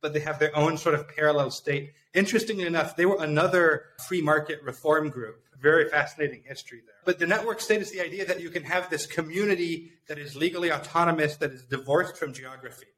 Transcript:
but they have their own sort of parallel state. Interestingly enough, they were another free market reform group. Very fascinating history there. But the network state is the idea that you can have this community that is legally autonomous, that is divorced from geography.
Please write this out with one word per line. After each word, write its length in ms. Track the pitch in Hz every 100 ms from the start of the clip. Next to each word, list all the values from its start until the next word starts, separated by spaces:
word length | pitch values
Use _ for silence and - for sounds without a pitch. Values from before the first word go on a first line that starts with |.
but 120 | 156
they 60 | 151
have 200 | 151 147
their 160 | 151 147
own 220 | 151 160
sort 180 | 170 147
of 120 | -
parallel 440 | - 151 147 135
state. 420 | - - 139 143 _ _
Interestingly 520 | 175 202 226 - 208 175
enough, 300 | 165 147 -
they 100 | 180
were 160 | 196
another 640 | 156 151 180 185 170 151 - _ -
free 140 | 185
market 400 | 151 151 151 156
reform 460 | 135 123 156 156 156
group. 340 | 131 110 113 _ -
Very 280 | 139 165 147
fascinating 520 | 147 143 - 147 123
history 380 | - 131 - 117 _
there. 100 | _ -
But 140 | 175
the 80 | 170
network 320 | 208 220 208
state 220 | - 214
is 100 | 190
the 100 | 185
idea 240 | 175 180 185
that 140 | 175
you 100 | 170
can 140 | 175
have 260 | 143 180 180
this 160 | 151 -
community 840 | - 160 170 208 185 170 160 165 _ _
that 100 | 151
is 180 | 147 143
legally 340 | 165 175 175
autonomous, 640 | 147 - 165 170 165 151 151
that 160 | 147
is 140 | 131 -
divorced 520 | 131 123 147 180 -
from 160 | 151
geography. 540 | 127 131 131 127 - 113